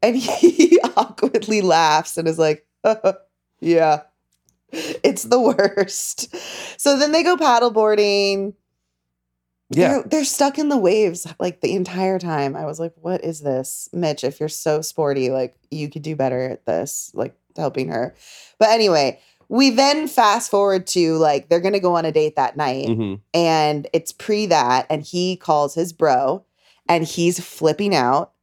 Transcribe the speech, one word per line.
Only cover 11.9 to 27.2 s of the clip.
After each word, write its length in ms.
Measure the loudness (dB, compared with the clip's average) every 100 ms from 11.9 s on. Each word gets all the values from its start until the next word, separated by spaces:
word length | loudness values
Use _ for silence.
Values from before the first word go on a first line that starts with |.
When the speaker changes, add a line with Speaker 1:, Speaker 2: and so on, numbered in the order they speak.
| -2 -2 -2
Speaker 1:
time. 380 | -2 -4 -4 -6
I 100 | -8
was 140 | -8
like, 140 | -10 _
"What 280 | -6 -6
is 180 | -6 -6
this? 460 | -4 -4 -4 -10 -10
Mitch, 300 | -4 -4 -2
if 160 | -6 -4
you're 100 | -8
so 320 | -6 -2 -2
sporty, 480 | -4 -4 -2 0 -2
like, 260 | -2 -4 _ _
you 200 | -10 -8
could 120 | -10
do 140 | -10 -4
better 340 | -2 -2 -6
at 160 | -8 -4
this, 460 | -4 -4 -8 -12
like, 220 | -8 -8 _ _ -8
helping 340 | -6 -4 -6
her." 260 | -6 -8 -10 -20 -20 -20 _
But 120 | 2
anyway, 500 | 4 4 4 2 -2 _ _ _
we 220 | 2 4
then 380 | 6 4 2 -2
fast 420 | 2 4 2 0
forward 380 | 0 2 0 -2
to, 300 | 0 0 2
like, 320 | 2 2 0
they're 100 | 0
gonna 200 | 2 0
go 160 | 0 0
on 100 | 0
a 60 |
date 240 | 0 0 0
that 220 | -2 -2
night. 300 | -4 -2 -2
Speaker 2:
Mm-hmm. 280 | -2 -4 -6 _ 0
Speaker 1:
And 520 | 2 2 2 -2 -2
it's 180 | -4 -4
pre 360 | -16 -4 -2 2
that, 400 | 2 2 0 0
and 140 | -6
he 320 | -4 -4 -4 -4
calls 400 | 0 0 0 -2
his 180 | -6
bro, 500 | 0 2 2 2 -2 _ _ _ _ _
and 160 | 0
he's 360 | 0 0